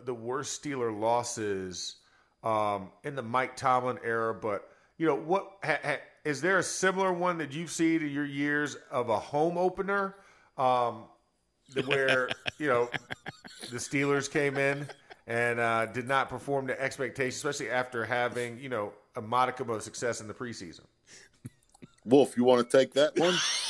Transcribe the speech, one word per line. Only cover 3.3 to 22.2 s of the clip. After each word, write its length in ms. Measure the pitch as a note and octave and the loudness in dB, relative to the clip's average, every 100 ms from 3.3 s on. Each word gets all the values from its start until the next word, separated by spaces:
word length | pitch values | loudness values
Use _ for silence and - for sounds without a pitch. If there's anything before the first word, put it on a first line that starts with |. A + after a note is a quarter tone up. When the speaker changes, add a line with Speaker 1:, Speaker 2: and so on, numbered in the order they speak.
| B2 B2+ - | 0 -2 0
Speaker 1:
Tomlin 440 | C#3 B2+ B2 A#2 | 2 2 2 -4
era. 300 | A#2 A2+ A2+ | -2 0 0
But, 360 | G#2 A2 G2 - - _ - | -2 -2 -4 -6 -20 _ -2
you 80 | D#3+ | 0
know, 100 | C#3+ | 2
what 360 | D#3 F#3+ - - | 2 -2 -2 -8
ha, 140 | C#3+ D3 | -2 -2
ha, 140 | C#3 C#3 - _ D3+ | -2 -6 -6 _ -4
is 160 | C#3 | -2
there 160 | E3 F#3+ | 2 2
a 60 | |
similar 500 | D#3+ - F#3 F#3 F#3+ | 0 0 2 2 2
one 240 | F3+ F3+ E3+ | 2 0 -2
that 160 | D3 | -4
you've 180 | C#3 E3+ | -6 -6
seen 300 | - E3 D#3+ | 0 2 2
in 100 | D3+ | 0
your 140 | C#3+ C#3+ | -4 -4
years 500 | C#3 D3 D3 D3 - - | -2 0 0 -2 -6 -6
of 180 | C#3 A#2 | -2 0
a 80 | G#2 | 0
home 400 | - D3 D#3+ F3 | 0 0 0 2
opener, 580 | F3+ F#3 F#3+ G3+ G3 F#3+ - - _ - | 0 0 -2 -2 -2 -8 -20 -20 _ 0
um, 480 | C3 B2+ A#2+ A2 A2 _ _ _ _ _ - | 2 4 2 -2 -12 _ _ _ _ _ -10
the, 80 | C3 | -4
where, 460 | C3 C#3 C3+ C3 B2+ - | 0 2 4 2 0 -4
Speaker 2:
<laughs> 140 | - - | -8 -4
Speaker 1:
you 100 | D3+ | 2
know, 220 | B2 A#2+ - - - - - - - - | 2 2 -2 -8 -12 -12 -16 -18 -16 -12
the 60 | A#2+ | -10
Steelers 520 | - C#3+ C#3+ C#3+ C3+ | -4 0 2 2 0
came 280 | D#3+ C#3+ C#3 | 0 0 2
in 280 | C#3 C#3+ C#3+ - - - - | 0 0 -6 -14 -20 -16 -4
and, 320 | A#2+ A#2+ A#2 | 0 2 2
uh, 260 | A#2 A2+ A2 | 2 2 0
did 220 | G#2+ B2 | -2 0
not 200 | C3+ B2 | 0 0
perform 400 | B2+ - C#3 C3 | -4 -4 -2 -2
to 140 | G#2+ | -2
expectations, 540 | C3+ - B2 B2 C3 - | -4 -4 -4 -2 -4 -2
especially 340 | D3+ C#3+ A#2 | -4 -4 -2
after 340 | B2 B2+ A#2 | -2 -2 -2
having, 560 | A2 B2 B2 A2 A#2+ A#2 | -2 0 0 -2 -6 -8
you 80 | C3+ | -6
know, 240 | A#2+ G#2 - _ - | -4 -4 -8 _ -12
a 60 | |
modicum 480 | G#2+ B2 B2+ B2+ A#2+ | -2 2 2 0 -4
of 120 | A2 | -6
success 380 | G2+ - B2 A2 | -6 -6 -4 -4
in 80 | G#2+ | -8
the 60 | |
preseason? 480 | G2+ B2 A2+ F2 D2 - _ _ - - _ - _ _ - - _ | -10 -10 -10 -14 -16 -20 _ _ -20 -20 _ -20 _ _ -20 -20 _
Speaker 3:
Wolf, 320 | - C3+ | 6 8